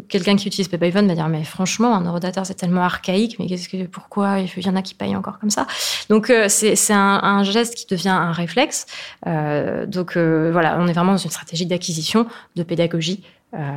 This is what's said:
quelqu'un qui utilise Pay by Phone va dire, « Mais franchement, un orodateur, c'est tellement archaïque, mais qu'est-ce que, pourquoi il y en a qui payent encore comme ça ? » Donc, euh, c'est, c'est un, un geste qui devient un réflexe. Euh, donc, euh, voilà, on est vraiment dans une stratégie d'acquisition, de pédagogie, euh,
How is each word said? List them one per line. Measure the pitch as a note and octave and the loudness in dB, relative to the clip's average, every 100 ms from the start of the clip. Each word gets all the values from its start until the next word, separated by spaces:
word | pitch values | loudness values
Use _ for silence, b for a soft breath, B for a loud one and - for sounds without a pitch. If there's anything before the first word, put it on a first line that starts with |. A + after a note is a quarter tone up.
| - | -4
quelqu'un | G3 F3+ G3+ | -2 2 2
qui | G3+ | 2
utilise | - F3 | -4 -4
Pay | E3+ | 0
by | E3+ | 0
Phone | F#3+ G3+ | 2 2
va | E3 | 2
dire, « | D#3 | 0
Mais | D#3 D#3 | -2 -4
franchement, | - F#3 - A#3+ G#3 | -4 -2 0 2 2
un | F3 | 0
orodateur, | E3+ F3+ F#3 F#3 | -2 -4 -4 -6
c'est | F#3 | -4
tellement | F3 F3+ | 0 2
archaïque, | F3+ - - F#3 A#3 G#3 | 2 0 0 0 0 -2
mais | F#3+ | -6
qu'est-ce | F3+ F3 | -6 -6
que, | F#3 F3+ | -8 -8
pourquoi | F#3 - G#3 G3+ G3 | -12 -8 -2 0 0
il | F#3 F3+ F#3 | -2 -4 -2
y | |
en | F#3+ | -2
a | |
qui | F#3+ - | -2 -6
payent | G3+ G3 | -4 -4
encore | G3 G3+ | -6 -6
comme | G#3+ | -2
ça ? » | - - B B B - | -2 -2 B B B 2
Donc, | G#3+ G#3+ | 2 6
euh, | A#3 G3+ | 4 4
c'est, | - G#3+ G3+ | 2 2 2
c'est | - | 4
un, | G3+ G3 G3 | 4 4 4
un | G3 G3+ G3 | 2 2 2
geste | A3 A#3 - | 0 0 -6
qui | - | -6
devient | F3+ F#3+ | -2 0
un | D#3+ E3+ | 2 0
réflexe. | E3 E3+ A#3 D4+ - - B B B - | -2 0 0 0 -2 -10 B B B -4
Euh, | D#3+ D3+ D3 - - - | -2 0 0 -2 -4 -4
donc, | F3+ F3 F3 | -4 -2 2
euh, | E3 D#3+ D#3+ | 4 4 4
voilà, | E3+ D#3 D#3 | 4 4 4
on | F3 | 2
est | |
vraiment | E3+ F3+ | 2 2
dans | F#3+ | 2
une | D#3+ | -2
stratégie | - - D#3+ F3 | -8 -8 -6 -2
d'acquisition, | F3 F3 D#3+ D#3 A3 A3+ B B F3 | -2 -4 -6 0 0 0 B B -8
de | |
pédagogie, | E3+ E3+ E3+ E3+ D#3+ G3 B B _ G#3+ | -2 0 0 0 -2 -6 B B _ -8
euh, | C#3+ | -6